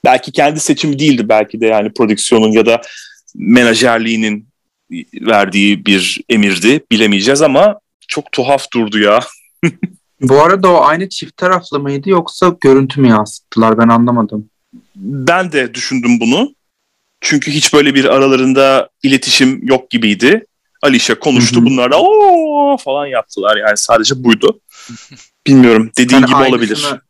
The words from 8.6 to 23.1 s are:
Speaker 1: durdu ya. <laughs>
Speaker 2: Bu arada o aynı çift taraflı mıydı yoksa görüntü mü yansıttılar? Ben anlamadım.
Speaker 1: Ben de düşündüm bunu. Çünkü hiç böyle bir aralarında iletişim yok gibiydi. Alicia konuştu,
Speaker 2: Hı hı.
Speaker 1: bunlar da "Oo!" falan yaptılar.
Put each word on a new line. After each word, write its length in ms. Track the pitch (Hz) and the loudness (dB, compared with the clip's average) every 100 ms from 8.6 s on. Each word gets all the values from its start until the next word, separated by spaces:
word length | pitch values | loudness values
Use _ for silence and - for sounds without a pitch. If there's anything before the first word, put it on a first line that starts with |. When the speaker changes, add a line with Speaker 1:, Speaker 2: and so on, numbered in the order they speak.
| - | -2
Speaker 1:
durdu 260 | 123 107 104 | -4 -4 0
ya. 200 | 104 110 123 - _ _ | 2 2 -2 -18 _ _
<laughs> 60 | 170 - - _ _ _ | -6 -6 -14 _ _ _
Speaker 2:
Bu 200 | 127 139 | 2 4
arada 260 | 160 190 185 | 4 2 2
o 80 | 170 | 2
aynı 280 | 139 165 190 | 2 0 -6
çift 280 | - - - | -10 -14 -6
taraflı 420 | 180 180 180 147 | -2 -2 -4 -8
mıydı 300 | 143 139 165 | -6 -6 -2
yoksa 460 | 185 170 - 185 175 | -2 -2 -2 -2 0
görüntü 400 | 139 135 135 143 | 2 2 2 0
mü 60 | 127 | 2
yansıttılar? 680 | 110 107 - _ - 113 110 | 2 -2 -12 _ -2 0 2
Ben 100 | 117 | 2
anlamadım. 640 | 117 120 120 104 107 107 _ _ - _ 101 | 2 0 -2 -4 -8 -14 _ _ -20 _ -16
Speaker 1:
Ben 560 | 98 139 131 175 185 | -12 -6 -2 -2 -2
de 220 | 151 120 | -4 -4
düşündüm 460 | 127 - 135 120 120 | -8 -6 -4 0 0
bunu. 360 | 113 147 277 _ _ _ _ _ _ _ | 0 0 -2 _ _ _ _ _ _ _
Çünkü 300 | - 147 151 | -4 -4 -2
hiç 220 | 147 - | -4 0
böyle 220 | 151 147 139 | 2 2 2
bir 100 | 135 | 2
aralarında 840 | 135 135 131 131 131 135 135 - _ | 2 2 2 0 2 2 2 -2 _
iletişim 640 | 135 135 - - 131 131 123 | -2 -2 -2 0 0 0 -2
yok 220 | 131 - | -2 -2
gibiydi. 560 | 117 113 104 123 220 - _ _ _ | -4 -2 0 0 0 -4 _ _ _
Alicia 380 | 143 127 - 113 | 0 0 -2 -4
konuştu, 360 | 156 123 117 120 | 0 0 0 2
Speaker 2:
Hı 60 | |
hı. 40 | 117 | 0
Speaker 1:
bunlar 260 | 131 123 | 0 0
da 100 | 156 | 2
"Oo!" 760 | 370 427 403 349 311 294 285 269 | 2 4 4 2 0 -2 0 -2
falan 300 | - 139 | -4 -6
yaptılar. 500 | 143 | -4